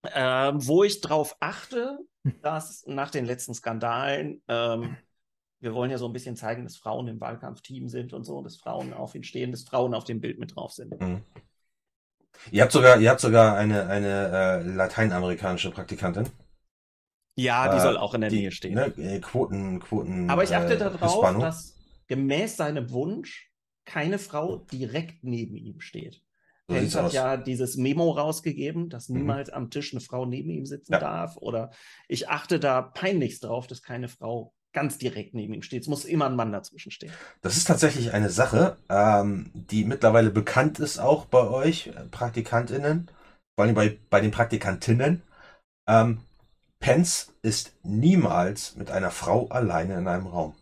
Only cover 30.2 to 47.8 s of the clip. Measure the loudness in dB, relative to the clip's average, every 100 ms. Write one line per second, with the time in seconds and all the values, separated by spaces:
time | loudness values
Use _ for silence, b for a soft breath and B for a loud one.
30.2 | -6 -6 -8 -8 -10 -14 -2 -2 -2 -4
31.2 | -6 -8 -6 -6 -6 b b b b -8
32.2 | -4 -6 -2 0 2 0 -2 -6 -2 0
33.2 | -2 -4 -8 -8 -8 -18 -12 -12 -12 -10
34.2 | -8 -8 -10 _ _ -4 -4 -2 -6 -6
35.2 | -10 -8 -8 -10 -10 -10 -6 -6 -2 0
36.2 | 0 0 -2 -4 -10 -18 -18 -16 -16 B
37.2 | B B -2 0 2 4 4 2 -2 0
38.2 | 2 2 2 4 4 2 -2 4 6 6
39.2 | 2 -4 -8 -14 -4 0 0 4 6 8
40.2 | 6 2 2 2 2 0 -6 0 2 2
41.2 | 4 4 4 2 0 0 -8 -16 -16 -6
42.2 | -4 -4 0 -2 0 -2 0 0 -4 b
43.2 | b b _ 2 4 6 2 0 _ 4
44.2 | 4 0 0 0 -2 -2 2 4 4 2
45.2 | -4 b b b _ _ 6 6 6 0
46.2 | -8 _ _ _ _ _ 4 4 4 0
47.2 | -6 _ -2 -2 -6 _